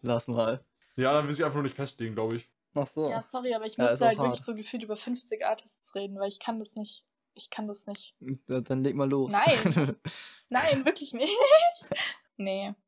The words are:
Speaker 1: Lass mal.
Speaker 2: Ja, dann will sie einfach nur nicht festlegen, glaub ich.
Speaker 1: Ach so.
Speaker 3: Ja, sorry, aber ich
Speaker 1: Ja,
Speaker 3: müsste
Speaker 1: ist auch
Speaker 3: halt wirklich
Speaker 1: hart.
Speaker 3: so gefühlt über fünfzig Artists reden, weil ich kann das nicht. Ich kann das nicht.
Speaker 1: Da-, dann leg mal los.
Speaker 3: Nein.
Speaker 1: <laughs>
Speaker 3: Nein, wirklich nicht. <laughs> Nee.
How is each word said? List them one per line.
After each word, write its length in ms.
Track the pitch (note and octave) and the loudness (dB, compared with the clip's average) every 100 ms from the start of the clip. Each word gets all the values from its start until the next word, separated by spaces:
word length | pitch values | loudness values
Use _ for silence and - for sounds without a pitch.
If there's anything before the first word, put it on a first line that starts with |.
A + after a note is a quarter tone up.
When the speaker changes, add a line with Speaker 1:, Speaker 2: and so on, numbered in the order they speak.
| A#2+ | 0
Speaker 1:
Lass 220 | A#2 - | -2 0
mal. 360 | A#2 A2+ B2+ _ _ _ - | 0 0 0 _ _ _ -2
Speaker 2:
Ja, 160 | C3 | 2
dann 140 | D3 D3 | 2 2
will 80 | |
sie 100 | D3 | 0
einfach 120 | D#3 C#3+ | 0 0
nur 80 | |
nicht 120 | C#3 C3+ | -4 -4
festlegen, 380 | C#3 - A2+ | -8 -6 -6
glaub 180 | G#2+ A2 | -2 -2
ich. 160 | A#2 - _ _ | -4 -8 _ _
Speaker 1:
Ach 120 | D3 C#3 | -4 -4
so. 220 | - D#3 | -2 -2
Speaker 3:
Ja, 120 | A3+ | -2
sorry, 320 | A3 B3+ B3 | -6 -6 -2
aber 120 | A3+ A3 | -2 -4
ich 100 | - | 0
Speaker 1:
Ja, 80 | |
Speaker 3:
müsste 120 | B3 - | 2 4
Speaker 1:
ist 60 | |
auch 40 | A#3 | 4
Speaker 3:
halt 120 | G#3+ | 4
wirklich 200 | A#3+ A#3+ | 2 0
Speaker 1:
hart. 60 | - | -2
Speaker 3:
so 80 | |
gefühlt 280 | G#3+ G#3+ A#3+ | -6 -6 -8
über 140 | G#3+ G#3 | -6 -6
fünfzig 480 | - B3 - A3 G3 | -4 -6 -6 -4 -2
Artists 480 | A3 - - - | -2 -4 -8 -6
reden, 240 | G3 G3+ G3 | -8 -8 -4
weil 100 | G3 | -4
ich 100 | G3+ | -4
kann 180 | - A3+ | -8 -6
das 160 | G#3+ - | -8 -10
nicht. 280 | G#3+ - _ _ _ | -10 -12 _ _ _
Ich 160 | - - | -20 -14
kann 180 | - G#3+ | -10 -10
das 180 | G3+ - | -10 -12
nicht. 280 | G3+ - _ B2+ C3+ - | -14 -16 _ -10 -10 -4
Speaker 1:
Da-, 140 | B2+ | -4
dann 200 | A2+ C3 | -2 0
leg 120 | C3+ C3+ | 0 0
mal 120 | C3+ | 0
los. 220 | C#3 C3 | 2 2
Speaker 3:
Nein. 680 | G3+ D4+ B3+ - E3 C#3+ - - - | 4 4 4 4 2 2 -2 -10 -12
Speaker 1:
<laughs> 260 | - - _ | -16 -20 _
Speaker 3:
Nein, 360 | B3 D#4 C#4 | 2 4 4
wirklich 280 | C4 G4 C#4+ | 2 -2 -6
nicht. 200 | A#3 D4 | -4 0
<laughs> 580 | G#4 C5+ D#5 F5 F5 - D5 - - _ - | 4 8 10 8 2 -8 -6 -6 -8 _ -8
Nee. 360 | G3 F#3+ G3 G3+ | -4 -4 -6 -10